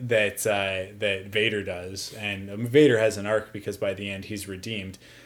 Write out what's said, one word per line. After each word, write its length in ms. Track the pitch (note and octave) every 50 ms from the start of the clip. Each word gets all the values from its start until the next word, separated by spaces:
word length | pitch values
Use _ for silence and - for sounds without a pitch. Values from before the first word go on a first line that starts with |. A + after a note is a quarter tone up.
| B2 A#2
that, 380 | A#2 A2 G#2+ G2+ - - -
uh, 480 | A2 G#2 G2 G2 G2 F#2+ F#2+ F#2 G2 G#2 G2+
that 260 | A2 G2+ G2 F#2+ F#2+ G2+
Vader 320 | G2 A2 G#2+ A2+ G#2+ G#2 F#2+
does. 500 | G2 F#2 F2 F2+ F#2 F#2+ F#2+ - - -
And, 380 | A2 G#2 G#2 G2+ F#2+ G2 G2
um, 160 | G2+ G#2 A#2 A#2+
Vader 320 | A#2+ D3 D3+ C#3 A#2+ G#2+
has 180 | A2+ A2 F#2+ G#2
an 80 | G2+
arc 260 | G#2 G#2+ G#2+ G#2 -
because 240 | - G#2 - G#2 G2
by 200 | - G#2 G2 G2
the 160 | F#2+ G2+ G2+
end 140 | G2 G2 F#2
he's 220 | G2+ G#2+ G2+ F#2 F#2+
redeemed. 520 | G2 F#2 F#2+ A2+ A2+ G#2 F#2+ F#2+ F#2+ - - - - - -